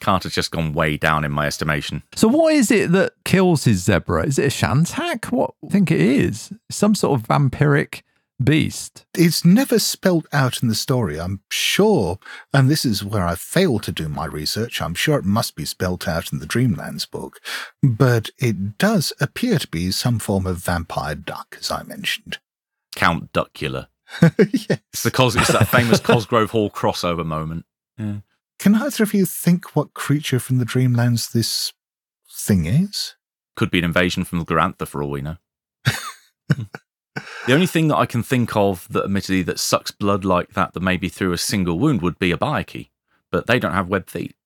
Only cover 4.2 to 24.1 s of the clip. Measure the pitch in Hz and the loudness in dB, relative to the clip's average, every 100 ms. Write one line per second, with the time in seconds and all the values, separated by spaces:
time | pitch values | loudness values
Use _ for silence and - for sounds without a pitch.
4.2 | 107 135 135 - 82 127 165 - 339 277 | 0 0 0 0 0 2 0 -2 -4 -6
5.2 | - 247 - - 151 196 180 160 185 277 | -4 -4 -4 -6 -2 2 2 4 4 2
6.2 | - 107 - 202 - - 208 208 - 131 | 0 -2 -12 -18 -10 0 2 2 2 0
7.2 | 107 143 135 - 147 143 - - _ _ | 0 2 2 2 2 2 0 -8 _ _
8.2 | _ - 135 156 98 - - - _ - | _ -2 2 2 2 -4 -12 -18 _ 2
9.2 | 170 - 175 214 269 220 - - 190 170 | 4 4 6 6 6 2 0 -2 0 0
10.2 | - 147 127 - 120 107 - 127 98 76 | 0 0 0 0 -2 -2 0 0 0 -4
11.2 | 87 98 - - - - 214 175 87 95 | -6 -8 -6 -4 -2 2 4 4 0 -4
12.2 | - - - 139 131 156 131 101 101 104 | -10 -20 -2 2 4 2 0 -2 -2 -2
13.2 | 87 85 - 165 190 107 - 82 78 69 | -2 -2 -2 0 2 0 -4 -6 -6 -6
14.2 | 76 76 76 - 117 - 80 85 - 143 | -6 -6 -6 -4 -6 -6 -6 -4 0 0
15.2 | 92 107 - - 73 - 92 90 - 82 | 2 0 0 -6 -8 -4 -4 -4 -4 -4
16.2 | - 69 80 117 127 73 73 71 - - | -4 -8 -4 0 0 0 -6 -10 -10 -10
17.2 | 69 - - - - _ 139 110 131 120 | -12 -14 -12 -12 -12 _ 2 4 4 4
18.2 | - - 123 95 98 - 196 214 - - | 0 -4 -2 -2 -4 -2 2 2 0 -4
19.2 | 147 - 247 180 - 82 90 - 123 113 | -6 -4 0 0 -2 -4 -2 -2 0 0
20.2 | - 98 92 90 - 87 85 - 78 73 | 0 0 0 -4 -2 -4 -4 -6 -6 -8
21.2 | - - - - - 78 80 76 - - | -10 -12 -14 -12 -8 -8 -10 -8 -6 -6
22.2 | - - _ _ _ _ - - 92 85 | -8 -16 _ _ _ _ -12 -2 0 0
23.2 | - 87 - - 73 65 - _ - | -4 -4 -4 -6 -6 -6 -10 _ -8